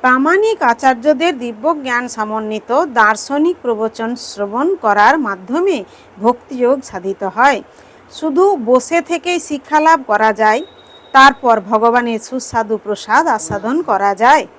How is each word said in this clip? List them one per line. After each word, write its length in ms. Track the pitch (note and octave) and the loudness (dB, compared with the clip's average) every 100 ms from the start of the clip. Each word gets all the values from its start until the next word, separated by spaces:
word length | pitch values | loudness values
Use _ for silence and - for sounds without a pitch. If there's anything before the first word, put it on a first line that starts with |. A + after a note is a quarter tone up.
প্রামাণিক 600 | B3+ B3+ C#4 F#4 A4 A4 | 2 2 2 2 0 0
আচার্যদের 760 | C4+ A#3 C4+ B3+ B3+ C#4 E4 C#4+ | 0 2 0 0 0 2 0 -2
দিব্য 440 | A#3+ G#3+ C4 D#4 | -8 -4 -4 -4
জ্ঞান 260 | C4 A#3+ B3 | -4 -4 -6
সমন্বিত 760 | A#3+ G#3+ A3 G#3+ G#3+ - B3+ | -8 -6 -6 -6 -8 -2 -2
দার্শনিক 720 | E4+ A#3+ G#3+ G#3+ - C#4+ D#4+ F4+ | 0 2 2 2 -2 0 0 -2
প্রবচন 520 | B3 A3 A3 A3 A3+ | -4 -4 -4 -4 -8
শ্রবণ 640 | A#3+ - - G3+ A3+ D#4 F#4+ | -6 -10 -8 -6 -2 -2 0
করার 420 | A3+ G#3 G#3+ D#4 | 0 4 4 4
মাধ্যমে 680 | A#3+ G3 F#3+ C4+ F#4+ D#4 F#3+ - - - | -2 -6 -6 -2 -2 -2 -6 -18 -20 -4
ভক্তিযোগ 600 | G#3+ A#3+ - C4 B3 C#4 | -2 -2 -6 -2 0 0
সাধিত 420 | - F#3+ F#3 G3 | -4 -10 -8 -6
হয়। 380 | G3 F#3+ C4 B3 - - - - _ | -8 0 2 2 -6 -20 -20 -20 _
শুধু 460 | - D#4 C#4 G4 F#4 | -8 -4 2 2 2
বসে 440 | A3+ B3 - E4+ | 2 0 2 -4
থেকেই 400 | E4+ E4+ F4 F4 | -2 -6 -4 -6
শিক্ষা 400 | - C#4+ - D4+ | -4 -10 -2 0
লাভ 200 | D#4 D#4+ C4 | 4 2 2
করা 260 | G#3 A3 | 2 2
যায়, 300 | G#3 G#3+ A3+ F4+ - - - - | 2 2 0 -4 -18 -20 -20 0
তারপর 480 | C4 C4+ C4 B3+ A3+ | 6 6 6 0 0
ভগবানের 580 | F#3+ A3 A3+ B3 A#3+ A3+ | 0 0 2 2 0 -6
সুস্বাদু 600 | - B3+ - A#3+ G#3+ G#3+ | -6 -10 -6 -4 -2 -4
প্রসাদ 480 | G3+ G3+ - A#3 E4 | -4 -8 0 0 2
আস্বাদন 560 | A3 - G#3 G#3 D4 | -2 -4 -6 -4 -4
করা 320 | E4 G3 G3+ | -2 0 0
যায়। 320 | F#3+ A3+ D4+ G#3+ | 2 4 4 0